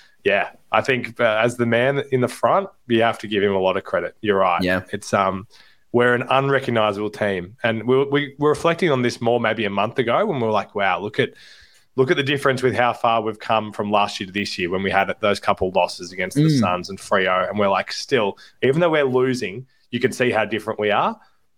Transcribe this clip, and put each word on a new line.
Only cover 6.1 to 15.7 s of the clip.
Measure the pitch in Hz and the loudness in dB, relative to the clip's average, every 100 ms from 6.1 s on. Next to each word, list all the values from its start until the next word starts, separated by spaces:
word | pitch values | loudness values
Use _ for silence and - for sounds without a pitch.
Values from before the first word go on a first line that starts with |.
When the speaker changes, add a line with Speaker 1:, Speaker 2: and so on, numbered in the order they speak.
Speaker 1:
an | 123 123 | 2 2
unrecognizable | 131 139 135 127 117 107 101 104 | 2 2 0 0 0 2 0 -4
team. | - 104 95 87 - | -4 -2 -2 -6 -4
And | 117 113 117 | -2 -2 0
we, | 131 | 2
we | 139 143 143 143 | 2 -2 -4 -2
were | 147 | 0
reflecting | 143 165 165 175 | 2 0 0 0
on | 127 | 2
this | 120 - | 0 -2
more | 117 120 | -2 0
maybe | 110 110 | 0 -2
a | 101 | -2
month | 101 110 131 | -2 -2 -2
ago | 113 143 220 | 0 0 0
when | 143 | -2
we | 113 | 0
were | |
like, | 107 - 101 | -2 -2 -2
"Wow, | 98 87 | 0 0
look | 107 - | -2 -2
at, | 120 - - - - _ _ - | -2 -4 -20 -20 -20 _ _ 0
look | 131 | 2
at | 147 | 2
the | |
difference | 135 139 139 127 | 0 0 0 2
with | 127 | 0
how | 104 120 | 2 0
far | 113 120 113 | 2 0 0
we've | 110 101 | -2 -6
come | - 110 107 | -2 0 -2
from | 104 104 | -6 0
last | 104 101 - | 0 0 -4
year | 95 | -6
to | |
this | 101 101 - | -6 -4 -4
year," | 87 | -4
when | 92 | -2
we | 98 | 0
had | 95 95 - | 0 0 0
those | 104 98 | -2 0
couple | - 98 92 | 0 0 0